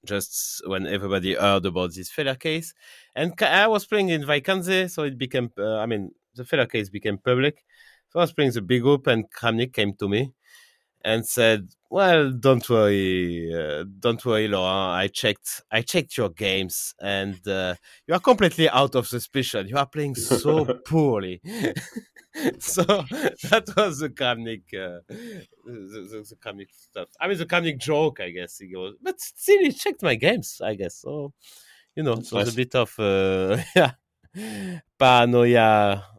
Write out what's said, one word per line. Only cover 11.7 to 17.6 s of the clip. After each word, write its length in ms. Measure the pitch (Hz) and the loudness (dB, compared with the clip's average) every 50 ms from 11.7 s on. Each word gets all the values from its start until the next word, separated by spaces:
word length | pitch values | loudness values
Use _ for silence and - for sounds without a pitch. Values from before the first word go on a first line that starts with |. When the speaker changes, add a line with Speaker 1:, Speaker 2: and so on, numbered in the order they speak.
| _ _ _ _ | _ _ _ _
Speaker 1:
"Well, 420 | - - 196 185 175 160 151 135 | 0 2 4 6 6 6 4 2
don't 360 | 131 123 107 139 131 120 - - | 0 2 6 6 6 6 4 2
worry, 840 | 123 113 107 104 101 98 98 95 92 90 90 87 87 85 85 82 82 | 4 6 6 6 6 4 2 2 2 2 0 -2 -2 -4 -6 -4 -4
uh, 300 | 85 80 76 73 76 85 98 98 98 | -4 -4 -4 -4 -6 -6 -10 -14 -4
don't 240 | - 120 117 110 - | -2 -2 -2 0 -2
worry, 220 | 123 117 107 110 107 | 0 0 0 2 0
Laurent. 440 | 101 95 92 92 92 98 95 92 87 90 95 | 0 0 0 0 0 0 0 0 0 0 -2
I 40 | 98 | -2
checked, 540 | _ - - 113 104 _ _ - - - _ _ | _ -2 -2 -2 -2 _ _ -12 -12 -12 _ _
I 100 | - 110 | -4 -4
checked 360 | 117 - - 180 143 - - - | -2 0 -2 -2 -2 -2 -4 -4
your 120 | 117 98 | -4 -4
games, 640 | 82 - 107 98 95 95 95 90 - - - - - _ | -4 -4 -2 -2 0 0 -2 -4 -6 -8 -10 -10 -12 _
and, 440 | - 98 101 98 98 101 98 90 90 104 | -6 -4 -2 -2 -2 -4 -8 -8 _ -6
uh, 280 | 98 95 | -4 -4